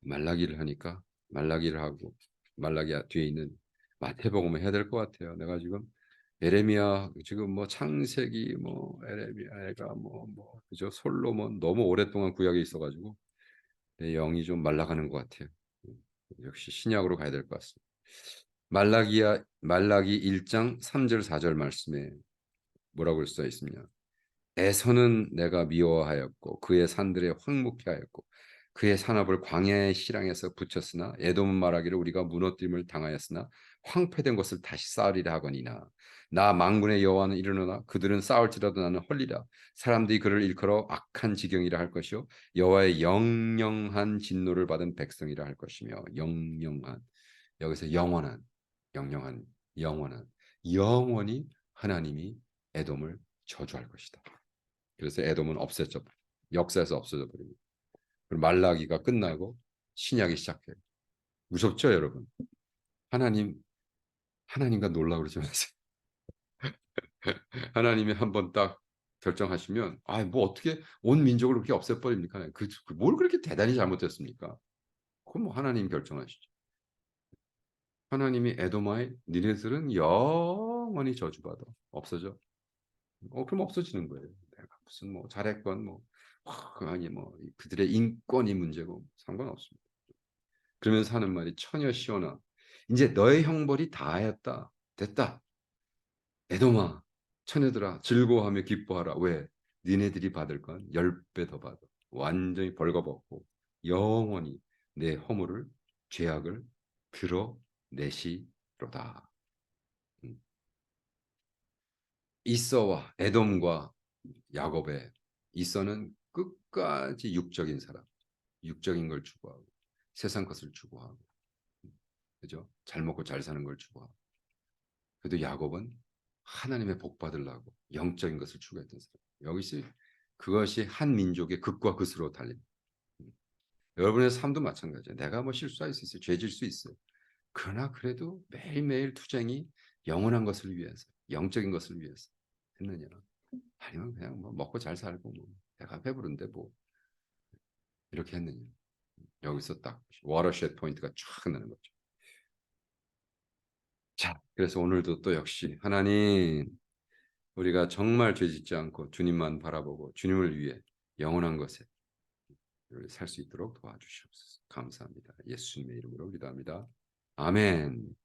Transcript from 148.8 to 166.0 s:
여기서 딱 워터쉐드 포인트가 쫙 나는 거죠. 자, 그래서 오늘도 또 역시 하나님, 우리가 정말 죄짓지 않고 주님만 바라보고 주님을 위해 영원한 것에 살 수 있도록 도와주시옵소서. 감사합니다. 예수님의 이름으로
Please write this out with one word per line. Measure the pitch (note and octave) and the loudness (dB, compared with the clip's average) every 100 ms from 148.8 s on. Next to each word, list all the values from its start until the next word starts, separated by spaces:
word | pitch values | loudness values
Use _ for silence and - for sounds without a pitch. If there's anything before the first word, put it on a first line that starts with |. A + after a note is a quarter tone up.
| _ _ _ _ - _ | _ _ _ _ -20 _
여기서 | D2 D2 - - | -8 -8 -8 -12
딱 | - - _ - | -12 -16 _ -20
워터쉐드 | D2 D#2 F2+ - D#2+ - | -2 2 2 0 -4 -6
포인트가 | D#2+ C#2+ C#2+ - | -10 -8 -12 -12
쫙 | - - - | -16 -10 -6
나는 | C2+ A1 | -6 -10
거죠. | A1 - _ _ _ _ _ _ _ _ _ _ _ _ _ _ _ _ _ _ _ _ _ _ - | -16 -20 _ _ _ _ _ _ _ _ _ _ _ _ _ _ _ _ _ _ _ _ _ _ -6
자, | - E2+ _ | -6 -6 _
그래서 | - F#2 F#2 | -2 0 2
오늘도 | F2 F#2 F2+ E2 | 2 2 2 -2
또 | G2 | 0
역시 | E2+ D#2 - E2 C#2+ | -2 -2 -8 -8 -6
하나님, | G2+ G2 G2 G#2 G#2 G2+ F2 D#2 C2+ - _ _ _ _ _ _ _ - | -2 0 4 4 6 6 4 0 -4 -10 _ _ _ _ _ _ _ -4
우리가 | F#2 F2 F2 | 0 2 2
정말 | F#2 G#2 A#2+ A#2 F#2+ | 0 2 4 4 4
죄짓지 | F2 D#2 D#2 E2+ | 0 -2 -6 -6
않고 | D#2+ - D2 | -6 -10 -14
주님만 | - F2+ F2 D#2+ D#2 | -2 0 2 0 -4
바라보고 | D#2+ D#2 D2 D2 D2+ | -6 -8 -8 -12 -14
주님을 | - F#2+ F#2+ F2+ D2+ | -6 0 2 2 0
위해 | C#2+ B1 _ _ _ _ | -6 -8 _ _ _ _
영원한 | D2+ E2+ E2+ D#2 | -2 0 0 -2
것에 | C#2 - - _ _ _ _ _ _ C#2+ _ _ _ B1 B1 | -8 -12 -20 _ _ _ _ _ _ _ _ _ _ -18 -18
살 | - F2 | -12 -12
수 | - | -12
있도록 | C#2+ - G#2 A#2 | -16 -12 -12 -12
도와주시옵소서. | - A1 - - _ - - - _ | -20 -20 -20 -20 _ -20 -20 -20 _
감사합니다. | - B2 B2 A#2+ - _ - - | -14 -14 -14 -20 -20 _ -20 -16
예수님의 | - - - B1+ | -14 -12 -14 -14
이름으로 | A#1+ | -14